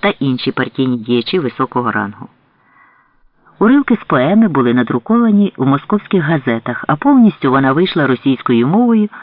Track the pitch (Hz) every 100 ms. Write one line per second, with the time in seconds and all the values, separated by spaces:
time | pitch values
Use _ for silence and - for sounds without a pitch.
0 | 202 - 139 127 131 - 123 - 131 120
1 | 110 120 - 185 131 - 131 123 120 107
2 | 101 104 - _ _ _ _ _ _ _
3 | _ _ _ _ _ - 208 285 - 233
4 | - 147 139 214 220 139 120 123 117 123
5 | - 233 233 202 202 - 135 147 - 208
6 | - 190 147 160 127 113 127 120 - 151
7 | 277 269 220 - 135 135 135 139 185 175
8 | 135 123 139 127 - 117 127 202 240 226
9 | 208 -